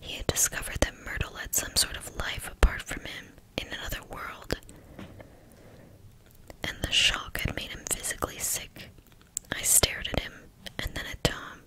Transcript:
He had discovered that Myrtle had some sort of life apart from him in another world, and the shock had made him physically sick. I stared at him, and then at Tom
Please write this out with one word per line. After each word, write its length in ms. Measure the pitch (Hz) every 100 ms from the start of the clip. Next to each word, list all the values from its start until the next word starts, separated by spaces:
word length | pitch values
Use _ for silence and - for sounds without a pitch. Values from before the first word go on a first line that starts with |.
He 140 | -
had 120 | - -
discovered 540 | - - - - -
that 140 | - -
Myrtle 300 | - - -
had 200 | - -
some 200 | - - -
sort 200 | - -
of 200 | - -
life 340 | - - -
apart 320 | - - -
from 220 | - -
him 280 | - - - - - -
in 120 | -
another 340 | - - - -
world, 480 | - - - - - - - - - - - - - - - - - - - - - - - - -
and 120 | - -
the 100 | -
shock 480 | - - - - -
had 140 | - -
made 140 | -
him 140 | - -
physically 480 | - - - - -
sick. 520 | - - - - - - - - - - -
I 100 | -
stared 460 | - - - - -
at 120 | -
him, 120 | - - - - - -
and 160 | -
then 120 | - -
at 160 | -
Tom 380 | - - - -